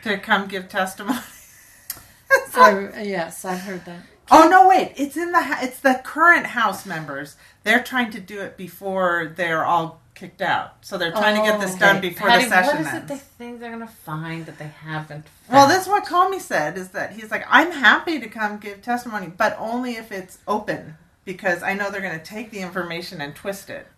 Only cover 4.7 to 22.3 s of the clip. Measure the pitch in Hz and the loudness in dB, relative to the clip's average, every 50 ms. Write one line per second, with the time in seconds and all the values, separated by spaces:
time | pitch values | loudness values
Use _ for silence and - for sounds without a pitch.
4.7 | 381 330 196 - - - 277 277 - 311 349 339 349 339 285 262 294 - - 262 | 8 6 4 0 -4 -6 -6 -6 -4 -6 -6 0 0 0 0 0 -4 -4 -4 -6
5.7 | - - - 269 254 254 - - - 285 330 339 339 302 - - - 240 226 208 | -6 0 2 2 2 2 -2 -8 0 2 4 4 4 2 -2 -4 -4 -2 -2 -2
6.7 | 190 196 - 202 175 160 156 147 143 139 147 - - _ - - _ _ _ 208 | -2 -4 -10 -10 -10 -10 -10 -10 -10 -10 -12 -12 -16 _ -20 -20 _ _ _ 0
7.7 | 226 240 240 - 254 254 247 220 214 226 190 - 208 202 190 170 - - 185 170 | 0 0 0 0 -2 -2 -2 -2 -6 -12 -14 -12 -10 -10 -10 -10 -12 -14 -16 -16
8.7 | - - 196 196 190 190 185 180 175 170 165 156 160 - 180 165 165 160 147 - | -14 -10 -8 -4 -2 0 0 2 0 0 -2 -6 -6 -4 -2 -2 0 0 0 2
9.7 | 165 170 165 165 - _ _ _ _ - 190 - _ _ 190 165 135 110 - - | 2 0 0 -2 -10 _ _ _ _ -18 -18 -18 _ _ -2 -2 -2 -2 -2 -8
10.7 | - _ _ - 208 185 175 165 165 214 208 214 208 214 214 214 214 208 202 185 | -14 _ _ -10 -6 -4 -4 -2 -2 2 2 2 2 2 2 2 2 0 0 -4
11.7 | 185 - 214 196 190 190 185 180 175 - 208 196 - 269 262 233 208 185 185 277 | -2 4 4 4 4 4 0 -4 -6 -2 4 4 6 6 4 4 4 4 4 4
12.7 | 294 302 311 285 - - - - 285 269 - _ _ _ 240 240 240 233 233 233 | 2 0 -2 -4 -6 -8 -8 -10 -10 -12 -12 _ _ _ -14 -14 -14 -14 -12 -12
13.7 | 226 233 226 226 - - - - 156 156 160 165 165 165 165 156 156 - 151 151 | -12 -12 -12 -14 -16 -20 -12 -10 -8 -8 -8 -8 -10 -10 -12 -14 -14 -14 -14 -16
14.7 | - - 151 156 156 156 156 - 147 147 - - _ _ _ - 240 269 277 330 | -16 -16 -12 -8 -8 -8 -8 -10 -14 -16 -16 -18 _ _ _ 4 8 8 8 8
15.7 | 339 370 370 370 403 403 392 - 302 349 370 381 392 359 - - 233 170 151 151 | 6 2 2 2 0 0 0 0 2 2 2 2 2 -6 -6 -4 -2 -2 -2 -2
16.7 | 165 190 185 185 - 196 147 - 180 214 220 214 220 202 - - 208 254 311 349 | -6 -8 -12 -10 -8 -8 -8 -8 -10 -14 -10 -8 -6 -6 -2 4 4 4 4 4
17.7 | 349 285 254 214 247 320 - - 330 285 226 220 - 233 214 208 208 208 - 208 | -2 4 4 4 4 4 0 -2 -4 -4 -6 -10 -8 -6 -6 -6 -6 -8 -12 -14
18.7 | 202 196 - 247 240 240 240 247 214 208 185 160 170 - 220 202 - - 190 220 | -14 -14 -6 -4 -4 -4 -4 -6 -8 -8 -8 -10 -2 0 0 0 0 -2 -8 -6
19.7 | 233 247 254 247 240 226 226 - 208 190 185 - - - _ - 208 220 - - | -6 -4 -4 -6 -8 -8 -10 -10 -12 -12 -12 -12 -18 -18 _ -4 -4 -4 -2 -6
20.7 | 160 147 - - - _ _ _ _ _ _ - 185 - - 190 175 175 - - | -8 -8 -8 -16 -20 _ _ _ _ _ _ -14 -12 -6 -2 -2 -2 -2 -2 -6
21.7 | 196 196 208 196 196 196 190 185 160 160 - - | -4 -4 -4 -6 -6 -6 -8 -8 -8 -10 -12 -14